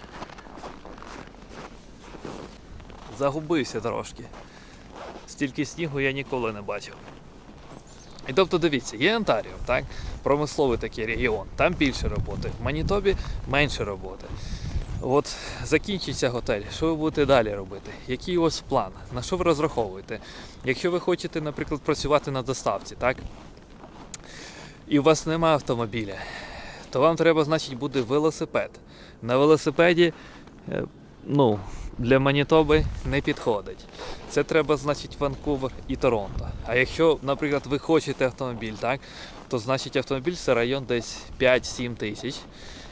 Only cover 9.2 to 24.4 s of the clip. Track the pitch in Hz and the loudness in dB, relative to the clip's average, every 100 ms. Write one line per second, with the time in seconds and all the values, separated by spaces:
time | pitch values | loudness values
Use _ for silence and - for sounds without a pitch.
9.2 | 180 113 95 90 - 131 135 - - - | 2 0 -2 -6 -2 -2 -2 -8 -8 -2
10.2 | 127 143 151 - 139 113 113 - 110 117 | 2 2 2 2 2 2 -2 -6 -4 0
11.2 | 123 107 95 - 147 151 143 117 - 104 | 0 0 -2 0 2 4 2 2 -2 -2
12.2 | 95 98 - - 127 151 160 202 196 - | -4 -4 -6 -4 -2 0 2 2 2 2
13.2 | - - - 139 147 - 104 95 95 95 | 0 -6 0 2 4 2 -4 -4 -8 -10
14.2 | - - - - - - - - 127 139 | -10 -10 -8 -6 -4 -4 -4 -4 2 2
15.2 | - - - - 127 151 - 190 - 131 | 2 -4 -10 -8 2 2 2 -4 -4 0
16.2 | 135 120 - 107 101 - 160 160 156 151 | 0 0 0 -2 -2 -2 0 2 0 2
17.2 | 139 135 107 101 95 98 - - - 127 | 6 6 6 0 -6 -10 -12 -12 -6 -6
18.2 | - 175 165 - - 135 95 - - 123 | 0 2 2 0 0 0 0 -6 -8 -6
19.2 | 120 185 175 147 151 127 104 92 - 110 | -2 0 2 4 2 0 -2 -4 -10 -10
20.2 | - - - - 127 127 180 175 175 175 | -12 -16 -16 -8 -2 0 0 0 0 -2
21.2 | 165 165 151 - 156 151 - 147 139 147 | -2 -6 -6 -6 -6 -4 -2 0 2 2
22.2 | - 135 123 131 - 98 - - 123 131 | 2 -4 -2 -2 0 -2 -4 -2 -2 0
23.2 | - - - - - - - - - - | -6 -14 -18 -18 -20 -20 -20 -18 -16 -16
24.2 | - - | -16 -16